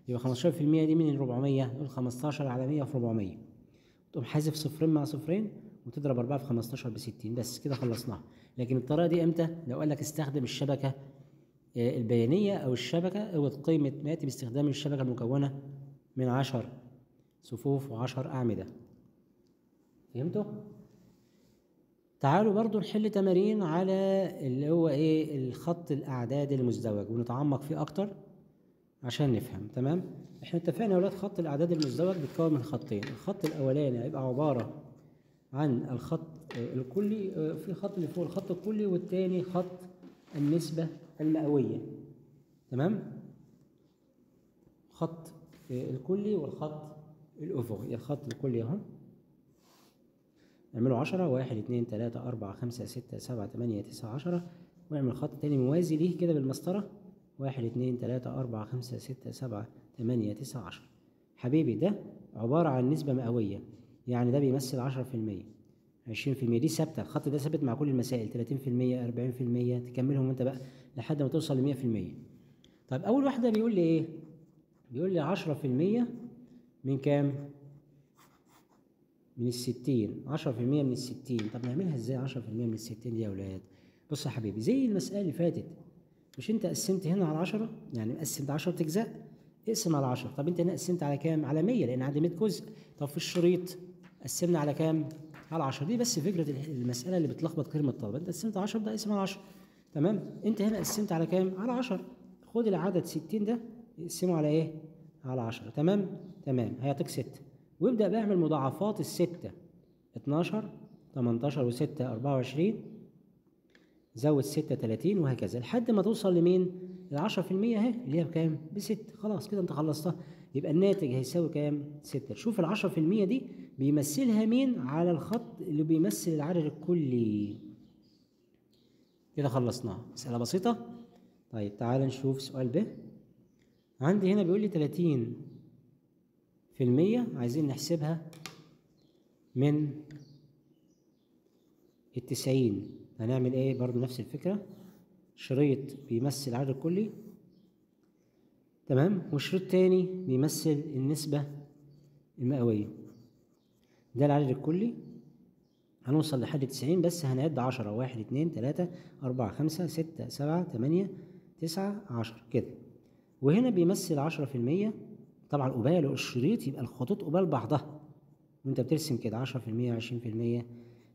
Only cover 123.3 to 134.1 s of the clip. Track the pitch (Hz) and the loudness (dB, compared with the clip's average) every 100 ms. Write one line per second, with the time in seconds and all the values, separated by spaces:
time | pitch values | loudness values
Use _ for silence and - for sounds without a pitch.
123.3 | - - - - - 135 147 143 - 269 | 2 -2 -14 -16 0 4 4 2 2 4
124.3 | 214 220 240 269 226 127 147 175 165 - | 4 4 4 4 2 -2 2 4 2 0
125.3 | 220 - - 160 147 156 160 185 208 - | -4 -4 -10 -4 0 4 4 4 2 0
126.3 | 156 147 175 151 - - 180 139 123 113 | 0 2 2 0 -2 0 2 4 2 2
127.3 | 104 104 - - - - _ _ _ _ | 2 0 -6 -14 -18 -20 _ _ _ _
128.3 | _ _ _ _ _ _ _ _ _ _ | _ _ _ _ _ _ _ _ _ _
129.3 | - 139 127 120 104 117 90 - - - | 0 2 4 2 0 -4 -6 -10 -14 -4
130.3 | 120 120 185 208 233 - - - - - | -2 0 0 2 0 -4 -16 -18 -20 -20
131.3 | _ _ 113 104 - 117 131 135 131 135 | _ _ -6 -6 -4 0 2 2 0 -2
132.3 | 135 - 135 127 135 220 - - - - | -2 -4 -4 0 0 0 -6 -16 -20 -20
133.3 | _ _ _ _ _ _ _ 131 | _ _ _ _ _ _ _ 2